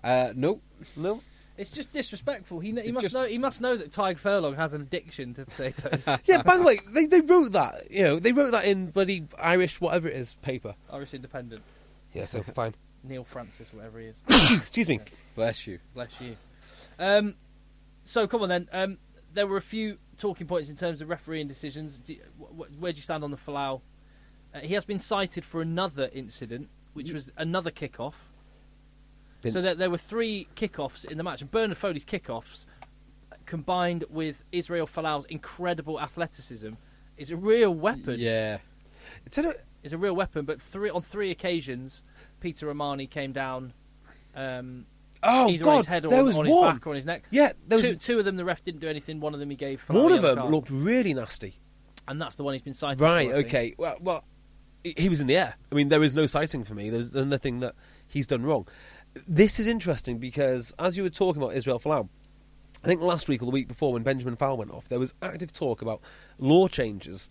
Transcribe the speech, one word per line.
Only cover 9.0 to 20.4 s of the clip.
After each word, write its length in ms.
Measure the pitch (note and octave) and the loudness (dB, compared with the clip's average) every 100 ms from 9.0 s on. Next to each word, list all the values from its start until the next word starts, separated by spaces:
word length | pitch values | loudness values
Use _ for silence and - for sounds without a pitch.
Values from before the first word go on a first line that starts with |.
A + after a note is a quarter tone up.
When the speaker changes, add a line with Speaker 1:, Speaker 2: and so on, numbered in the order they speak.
| F#3+ F#3+ D3+ - | 0 0 -6 -4
Speaker 2:
Irish, 400 | D#3+ F3+ F3+ - | 2 4 2 0
whatever 300 | E3+ E3+ D#3+ | 0 0 -2
it 80 | C3 | -6
is, 180 | A#2+ - | -10 -10
paper. 380 | C#3 C3 G#2+ G2 - | -8 -8 -10 -16 -16
Speaker 3:
Irish 220 | C#3+ C#3 | -14 -12
Independent. 500 | C3+ - C3+ A#2+ A2 - - - - - | -14 -14 -14 -14 -18 -20 -20 -20 -20 -14
Speaker 2:
Yeah. 100 | F2 | -10
So 180 | F#2+ A2 | -8 -8
fine. 320 | G2 - A2+ - - | -8 -6 -6 -6 -20
<laughs> 140 | - | -20
Speaker 3:
Neil 180 | C3 C3 | -14 -14
Francis, 500 | A#2+ B2+ A#2 - A2+ | -14 -16 -16 -18 -20
whatever 260 | A2 A2 A2+ | -18 -18 -16
he 60 | A2+ | -18
is. 100 | - | -8
Speaker 2:
<coughs> 280 | - - D#3+ G#3 | 10 12 12 6
Excuse 320 | - - F3 | 0 -2 0
me. 80 | B2 | 0
Speaker 3:
Yeah. 120 | - - - - | -2 -20 -18 -4
Speaker 1:
Bless 300 | A2+ A2 - | -4 -4 -12
you. 120 | F2+ - | -14 -16
Speaker 3:
Bless 280 | B2+ A#2+ - | -14 -14 -14
you. 140 | B2 A2 - - - - - - | -16 -16 -20 -20 -20 -20 -20 -4
Um, 360 | F#3 G#3 G#3 - - - - - - - | 4 4 2 -6 -20 -20 -20 -20 -20 -20
so 240 | - A#3 G#3 | -4 0 0
come 160 | A#3 | 0
on 60 | F#3+ | 0
then. 200 | F3+ F3 | -2 -2
Um, 260 | F#3 F#3+ G3 - - - | -4 -4 -6 -20 -20 -8
there 120 | F#3 G3+ | -2 0
were 120 | G3 | -2
a 40 | |
few 360 | - A3 G#3+ G3+ - - | -4 -6 -6 -8 -20 -8
talking 300 | G#3 F3 | -6 -6